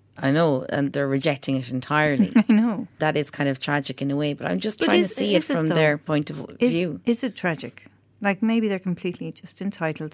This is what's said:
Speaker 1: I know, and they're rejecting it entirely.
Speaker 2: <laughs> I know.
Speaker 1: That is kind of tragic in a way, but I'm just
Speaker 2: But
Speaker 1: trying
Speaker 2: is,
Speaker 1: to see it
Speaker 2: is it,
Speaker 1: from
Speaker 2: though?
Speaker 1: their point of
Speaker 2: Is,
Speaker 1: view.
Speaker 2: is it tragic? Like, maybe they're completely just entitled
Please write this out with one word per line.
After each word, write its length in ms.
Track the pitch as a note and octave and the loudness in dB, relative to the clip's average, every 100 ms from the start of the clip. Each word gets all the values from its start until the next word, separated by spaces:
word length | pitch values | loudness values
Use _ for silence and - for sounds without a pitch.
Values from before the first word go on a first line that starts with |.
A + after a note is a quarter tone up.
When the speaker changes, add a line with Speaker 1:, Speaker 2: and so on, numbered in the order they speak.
| _ - | _ -4
Speaker 1:
I 140 | C3+ | 0
know, 340 | D3 E3 C3 C3 | 4 4 2 0
and 240 | C#3 C#3 | -2 0
they're 140 | C#3+ C#3 | -2 0
rejecting 480 | C3+ D#3 C#3 - C3+ | 0 0 -2 -2 -2
it 140 | A#2+ | -2
entirely. 580 | B2+ - D3+ D3+ C3+ F3+ | -6 0 2 4 4 4
Speaker 2:
<laughs> 160 | A#3+ - | 4 4
I 40 | |
know. 340 | G#3+ A#3 G#3 G3+ - | 4 2 -2 -6 -2
Speaker 1:
That 180 | D#3 D3+ | 0 0
is 120 | D3 | -2
kind 200 | - C#3+ | -2 -2
of 100 | C3+ | -2
tragic 420 | - D3 C#3 C3 | 0 0 0 -4
in 100 | C#3 | -2
a 40 | C#3+ | 0
way, 160 | D3 | -2
but 140 | C#3+ D3+ | -2 -4
I'm 120 | F3+ | -2
just 180 | G#3 G#3+ | -4 -2
Speaker 2:
But 60 | E4 | 2
Speaker 1:
trying 160 | - | 4
Speaker 2:
is, 80 | F3+ | 2
Speaker 1:
to 40 | - | 0
see 200 | G#3 F#3 | 0 0
it 40 | |
Speaker 2:
is 100 | - | 2
it, 40 | C4 | 0
Speaker 1:
from 120 | D#3+ | 2
Speaker 2:
though? 80 | D#3+ | 4
Speaker 1:
their 220 | D#3 D3 | 4 2
point 320 | - D3+ D3+ | 0 -2 -2
of 260 | D3+ - - | -8 -12 0
Speaker 2:
Is, 140 | B3 | 0
Speaker 1:
view. 280 | A#3 F3+ F3 - | 2 -2 -2 -2
Speaker 2:
is 160 | A#3 | -2
it 140 | B3+ - | -2 -4
tragic? 520 | F3+ D#3 A#2+ - - _ _ _ | -4 -4 -8 -14 -20 _ _ _
Like, 200 | G3+ G3 | -2 0
maybe 280 | A3 A3+ A3 | 2 2 0
they're 100 | F#3+ | -2
completely 520 | F#3 F3 F3+ F3+ D#3+ | -4 -4 -6 -8 -10
just 280 | - F3 - | -12 -14 -8
entitled 500 | F#3+ - D#3+ D#3 D#3 | -8 -4 -4 -4 -8